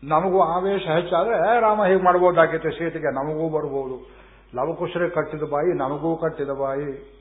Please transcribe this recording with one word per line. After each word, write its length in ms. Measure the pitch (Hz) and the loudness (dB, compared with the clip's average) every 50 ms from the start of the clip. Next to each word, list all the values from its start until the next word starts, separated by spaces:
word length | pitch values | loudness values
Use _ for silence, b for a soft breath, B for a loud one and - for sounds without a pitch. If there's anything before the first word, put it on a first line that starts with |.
| - | -4
ನಮಗೂ 380 | 139 156 156 180 190 175 190 180 | 0 0 0 2 2 4 4 4
ಆವೇಶ 400 | 156 165 180 185 196 196 190 - | 4 2 -2 0 0 -2 -2 -2
ಹೆಚ್ಚಾದ್ರೆ, 720 | 165 156 165 175 175 185 165 185 226 233 190 160 196 226 | 0 0 0 0 0 0 0 2 2 2 2 2 2 4
"ಏ, 40 | 240 | 4
ರಾಮ 240 | 226 214 214 214 208 | 4 4 4 4 4
ಹೀಗೆ 200 | 185 190 190 180 | 4 4 4 4
ಮಾಡ್ಬೋದಾಗಿತ್ತು 680 | 180 180 180 180 180 175 165 165 156 160 160 156 160 | 4 4 6 4 4 6 6 4 4 4 -2 -2 -4
ಸೀತೆಗೆ", 440 | 147 147 170 165 160 165 147 147 135 | -4 -2 -6 -6 -6 -4 -4 -4 -2
ನಮಗೂ 340 | 135 139 151 156 156 165 160 | -2 -4 -4 -4 -4 -4 -2
ಬರ್ಬೋದು. 580 | 156 156 151 147 135 139 135 131 127 123 123 B B B B B B B B B - | -2 -2 -4 -2 -4 -4 -6 -6 -8 -12 -12 B B B B B B B B B -6
ಲವಕುಶರಿಗೆ 600 | 123 131 156 165 156 175 160 - 175 175 170 170 | -6 -4 -4 -4 -6 -6 -6 -4 -2 -2 -2 -2
ಕಟ್ಟಿದ 280 | 165 151 147 - 156 147 | -2 -4 -4 -6 -8 -6
ಬಾಯಿ, 360 | 143 139 143 151 180 175 - | -4 -2 -2 0 0 0 -2
ನಮಗೂ 380 | 135 135 147 147 147 165 165 | -2 -4 -4 -4 -4 -4 -4
ಕಟ್ಟಿದ 320 | 160 160 160 156 - 143 135 | -2 -4 -6 -4 -4 -6 -6
ಬಾಯಿ. 680 | 139 135 139 135 135 139 147 143 135 131 - - - - | -4 -6 -4 -4 -4 -6 -6 -8 -10 -12 -14 -20 -20 -20